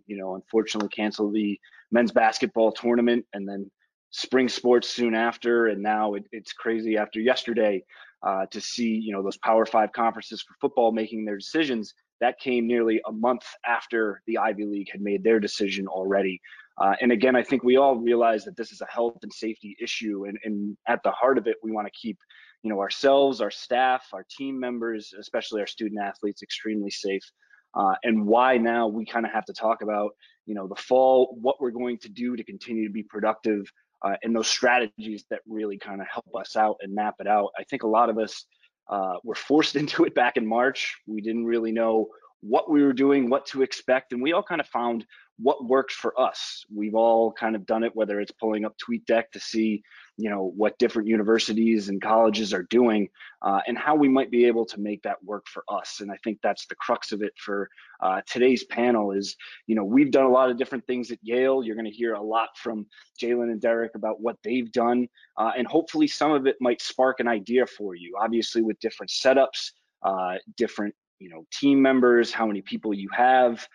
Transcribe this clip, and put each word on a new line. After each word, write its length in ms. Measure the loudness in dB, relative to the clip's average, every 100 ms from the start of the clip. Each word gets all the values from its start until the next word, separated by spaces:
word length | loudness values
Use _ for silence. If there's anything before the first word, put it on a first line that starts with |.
| -12
you 100 | -10
know, 200 | -10 -10
unfortunately 520 | -2 0 0 -4 -4
cancel 420 | -2 -4 -2 -2
the 280 | 0 -2 -4 _ -20 -2
men's 200 | 2 4
basketball 600 | 4 2 2 -2 2 2
tournament 540 | 2 0 2 2 0 -2
and 160 | -12 -10
then 220 | -10 -12 _ _ _ _
spring 360 | -12 -2 0 0
sports 400 | 0 4 4 4
soon 280 | -2 0 2
after. 500 | 0 -2 0 2 2
And 160 | 0
now 320 | -2 0 0
it, 120 | -4 -10
it's 220 | -16 -14
crazy 420 | -8 -4 -2 0 0
after 240 | -2 -2
yesterday, 640 | 0 0 0 0 2 0 -6 -20 -20 -8
uh, 240 | -4 -2 -4
to 100 | -8
see, 320 | -10 -4 -2
you 180 | -2 -4
know, 120 | -4
those 140 | -4 -4
Power 280 | 2 4 4
Five 260 | 2 0
conferences 520 | 0 -2 -2 -12 -14
for 100 | -14 -6
football 300 | -4 2 2
making 340 | 2 -4 -6 -8
their 120 | -8
decisions. 580 | -6 -4 -2 -4 -6 -16 _ -2
That 180 | -2 -2
came 280 | -2 -2 0
nearly 340 | 2 2 0 -2
a 40 |
month 340 | -2 -2 -2 -6 -10 -4
after 560 | -4 -2 -2 -2 -4 -6
the 100 | -2
Ivy 280 | -2 -2 -6
League 260 | -6 -8
had 100 | -8
made 220 | -4 0
their 160 | 2 2
decision 480 | 2 -2 -4 -4 -6
already. 520 | -4 0 0 0 -4 -12 -20 -14 0
Uh, 160 | 0 2
and 140 | 2
again, 240 | 4 4 2
I 60 |
think 200 | 2 0
we 140 | 4 6
all 180 | 6 4
realize 480 | 2 4 4 2
that 140 | -4 -12
this 160 | -12
is 80 | -10
a 40 | -10
health 340 | -2 -2 -4
and 80 | -16
safety 460 | -8 -8 -8 -14 -12
issue, 460 | -8 -6 -6 -6 -8
and, 120 | -8
and 320 | -6 -6 -6 -8 -4
at 120 | -2
the 80 | -2
heart 260 | 0 2 2
of 100 | 0
it, 80 | -4
we 80 | -4
wanna 180 | -6 -8
keep, 260 | -10 -12 -12 _ -20 -20 _
you 60 | -6
know, 120 | -4
ourselves, 580 | -4 0 4 4 4 0
our 120 | -6
staff, 540 | -6 -4 0 0 0 -4
our 140 | -16 -16
team 300 | -12 -10 -6
members, 540 | -6 -6 -6 -6 -10 -20
especially 440 | -8 -8 -4 -6
our 60 | -6
student 340 | -6 -6 -4
athletes, 420 | -8 -6 -8 -8
extremely 460 | -12 -8 -6 -4 -6
safe. 340 | -6 -4 -4 -6 _ _ _ _ -2
Uh, 200 | 0 0
and 220 | 0 0 4
why 320 | 4 6 4
now 300 | 2 2 0
we 180 | -2 -4
kinda 240 | -4 -2
have 160 | -4 -6
to 80 |
talk 280 | -4 -2 -2
about, 300 | -2 -2 -4 -6 _ _ -12
you 80 |
know, 140 | -10 -8
the 80 | -10
fall, 640 | 2 4 6 6 4 2
what 220 | -2 -2
we're 100 | -4
going 260 | -4 -6 -6
to 120 | -10
do 260 | -8 -6 -6
to 80 |
continue 420 | -10 -14 -8 -4 -4
to 80 |
be 100 | -6
productive, 680 | -8 -4 -2 -2 0 -2 -4 _ _ -8
uh, 160 | -6 -4
and 140 | -2 -2
those 140 | 0
strategies 720 | 0 2 2 0 -6 -12 -10 -8
that 120 | -10 -8
really 300 | -8 -6 -8
kinda 260 | -12 -12 -10
help 160 | -12 -10 -12
us 220 | -6 0
out 180 | 0 0
and 120 | -6
map 220 | -4 -4 -4
it 80 | 0
out. 240 | 2 2 -4
I 60 |
think 200 | -8 -4
a 40 | 2
lot 220 | 4 4
of 80 | 2
us, 280 | -4 -6 -18 _ _ _ -8
uh, 260 | -4 -4 -6
were 100 | -8
forced 420 | -8 2 2 4 0
<laughs> 20 |
into 260 | -2 2
it 100 | 2
back 220 | 4 2 2
in 100 | 0
March. 480 | 2 2 0 -8 -10 -10
We 140 | -8
didn't 240 | -4 -4 0
really 260 | 0 0
know 380 | 0 2 2 0 -8 _ _
what 280 | 0 0 4
we 140 | 4
were 100 | 4
doing, 360 | 4 4 4 4
what 160 | 0 -2
to 160 | -2
expect, 480 | -2 -2 0 0 0
and 100 | -4
we 120 | 0
all 100 | 0
kind 180 | -2 -4
of 60 | -4
found 380 | -2 -2 -4 -6 -20 _ -2
what 280 | 0 0 2
worked 260 | 2 0
for 260 | -4 -4 0
us. 460 | 0 -2 -12 -12 -12
We've 220 | -6 -2 2
all 380 | 4 6 2
kind 240 | 0 -4 -4
of 80 | -2
done 180 | -2
it, 100 | 0 -2
whether 260 | -2 -2
it's 100 | -6
pulling 320 | -4 -4 -2
up 120 | -4 -8
TweetDeck 540 | -8 -6 0 0 0
to 60 | -10
see, 420 | -6 -2 0 -2 _ -20 -20 -8
you 140 | -6
know, 240 | -4 -4 0
what 220 | -2 2
different 320 | 0 2 2
universities 800 | 2 4 2 2 0 2 2 0
and 120 | -4
colleges 520 | 2 4 4 2 -2
are 100 | -4
doing, 460 | 0 4 4 4 0 _ -20 -6
uh, 200 | -2 -2 -2
and 100 | -4
how 180 | 0 4
we 120 | 4
might 240 | 4 2
be 140 | 4 4
able 200 | 4 -2
to 120 | -6
make 220 | -8 -6
that 200 | -6 -8
work 220 | -8 -10 -10
for 160 | -16 -8
us. 320 | -8 -8 -12
And 100 | -12
I 80 | -8
think 160 | -6 -4
that's 260 | -2 -4 -8
the 80 | -10
crux 360 | -2 -2 -2
of 100 | -6
it 120 | -6 -8
for, 300 | -8 -6 -6 _ -20 -4
uh, 220 | -2 -2 -4
today's 360 | 2 4 2
panel 480 | -2 0 2 2 2
is, 240 | -2 -4 -10 -18 -14 -2
you 80 | -2
know, 80 |
we've 280 | 2 4 4
done 140 | 4 6
a 60 |
lot 200 | 6 4
of 60 | 0
different 280 | -4 -6 -6
things 260 | -6 -6
at 80 | -10
Yale. 420 | -4 0 2 0
You're 120 | -2 -6
gonna 140 | -8
hear 240 | -4 -4
a 80 | -4
lot 280 | -2 -2 -2 -6
from 300 | -8 -8 -10 -16 _ -8
Jalen 320 | -2 0 0
and 80 | -2
Derek 360 | 0 0 -2 -4
about 260 | -6 -4
what 160 | -6 -6
they've 280 | -4 -4 -2
done, 380 | 0 2 2 -2 _ _ -4
uh, 160 | -2 -2
and 100 | 0
hopefully 400 | 0 0 0 0
some 240 | 2 2
of 140 | 2 2
it 100 | 2
might 200 | 0 0
spark 380 | -4 2 2 2
an 80 | 0
idea 380 | 0 2 2 2
for 300 | -4 -10 -10
you. 200 | -12 -4
Obviously, 440 | -2 0 0 0
with 180 | 0 0
different 300 | -6 -8 -8
setups, 640 | 0 4 4 4 0 -10 _ _ _
uh, 340 | -4 -2 -4 -6 -10 -4
different, 400 | -4 -2 -8 -8 _ _
you 100 | -20
know, 160 | -20 -16
team 300 | 0 4 6
members, 500 | 6 6 6 6 4
how 140 | 0 -2
many 160 | -4
people 320 | -6 -8 -4
you 160 | -6 -6
have. 580 | 2 4 6 4 0 -12